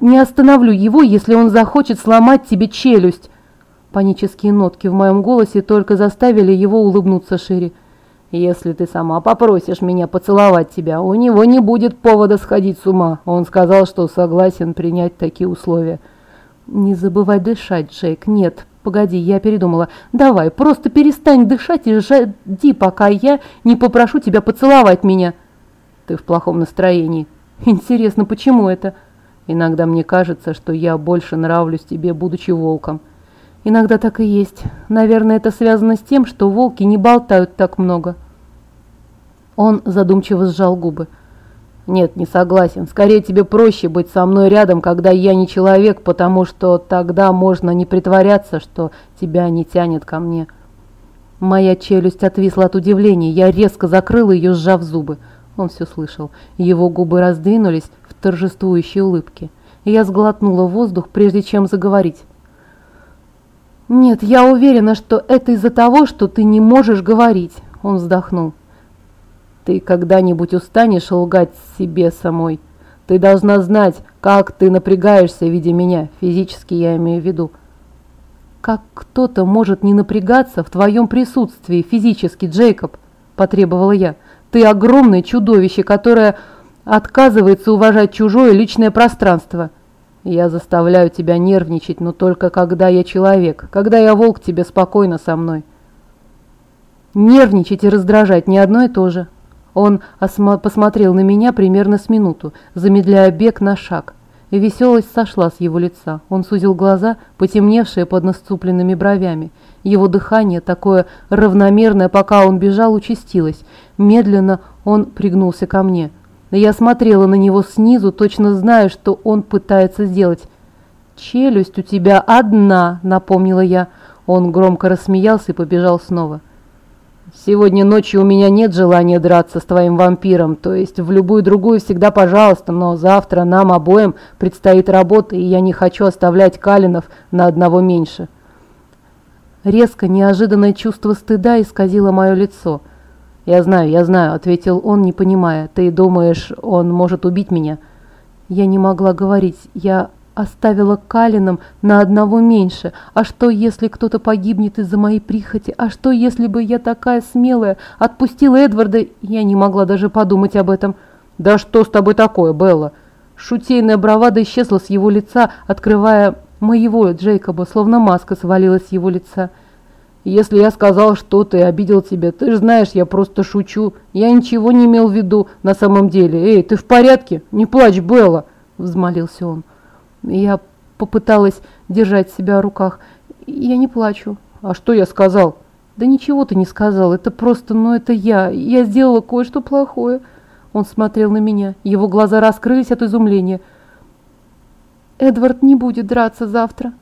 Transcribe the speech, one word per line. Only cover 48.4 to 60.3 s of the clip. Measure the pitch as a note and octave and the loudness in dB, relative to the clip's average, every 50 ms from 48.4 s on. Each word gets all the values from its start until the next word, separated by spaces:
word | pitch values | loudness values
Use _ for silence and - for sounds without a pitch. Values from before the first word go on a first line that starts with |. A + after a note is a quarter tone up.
| G3+ - - D#3 | -2 -4 -10 -10
что | - - _ - E3 D#3+ - - - _ _ _ | -10 -12 _ -10 -8 -8 -10 -14 -20 _ _ _
тебя | G3 E3 D#3 F3+ F3 E3+ | -10 -4 -4 -2 -2 -2
не | E3 E3+ D#3+ | -2 -4 -6
тянет | - - F3+ F3 E3+ D#3+ D#3 - | -4 -4 -4 -2 -2 -4 -6 -8
ко | - - D#3+ | -10 -10 -10
мне». | E3+ E3+ E3+ E3 D#3+ - - _ _ _ _ _ _ _ _ _ _ _ _ _ _ _ _ - | -8 -8 -8 -8 -8 -10 -16 _ _ _ _ _ _ _ _ _ _ _ _ _ _ _ _ -6
Моя | F#3 F#3+ F#3+ F#3+ F#3+ F#3+ F#3 | -4 -2 0 2 2 2 0
челюсть | F#3 - - G3 F#3 E3+ F#3 F3 - G3+ | -2 -2 -2 -2 0 0 -2 -2 -2 -4
отвисла | F#3+ F#3 G3+ F#3+ F#3+ F#3 G3 F#3 | -4 -2 -2 -2 -2 0 0 -2
от | F3+ - | 0 -2
удивления. | F#3+ E3 G3 G3+ F#3+ G3+ G#3 G3 F3 E3 D#3+ | -2 -2 0 0 2 2 2 2 2 0 -2
Я | D#3+ F3 F#3 F#3 | 0 2 2 2
резко | F3 F3+ G#3+ F#3+ - - - E3+ | 2 2 0 -2 -2 -4 -4 -2
закрыла | E3+ F#3+ F#3 - - A#3+ A#3 G3+ | 0 -2 0 0 0 0 2 2
её, | F#3+ F3+ E3 F3+ | 2 2 0 0
сжав | F3+ E3+ D#3+ F#3 F#3+ F3 | -2 0 0 0 -2 -2
зубы. | E3+ D#3+ D#3 E3 D3+ C#3 D3+ - - - - _ _ _ _ - | -2 -6 -8 -8 -8 -8 -12 -14 -16 -20 -20 _ _ _ _ -10
Он | F#3+ F3 | -8 -8
всё | - - F#3+ | -8 -12 -14
слышал. | - - - D#3 D3 - - D3+ D3 - - - _ - | -12 -12 -12 -14 -12 -14 -16 -16 -16 -18 -20 -20 _ -8
Его | - F3+ F3 F#3 E3+ F3+ F3 | -4 -2 0 0 0 0 -2
губы | E3+ E3+ F3+ E3 F3 F3+ | -2 -4 -4 -2 0 0
раздвинулись | F3+ F3+ F3 D#3+ D#3+ G3 G#3+ A3+ G#3+ F#3 E3 D#3+ - - _ _ _ _ | 0 0 -2 -2 -2 0 0 2 0 0 -2 -4 -6 -10 _ _ _ _
в | - | -16
торжествующей | - - G3 F3+ E3 F#3 F#3 F3+ - G3 F#3 F#3 F3 E3 - - G3 | -6 -4 -4 -4 -2 -4 -6 -6 -6 -4 -2 -2 -2 -2 -4 -4 -4
улыбке. | G3 F#3+ F3+ E3 D#3 - - - E3 D#3 - _ _ _ _ _ _ | -2 -2 -2 -4 -6 -10 -16 -18 -18 -18 -18 _ _ _ _ _ _
Я | G3+ G#3+ A3 A3 | 0 0 0 0
сглотнула | F#3+ F#3 G3 G#3+ G#3+ | 0 0 0 0 0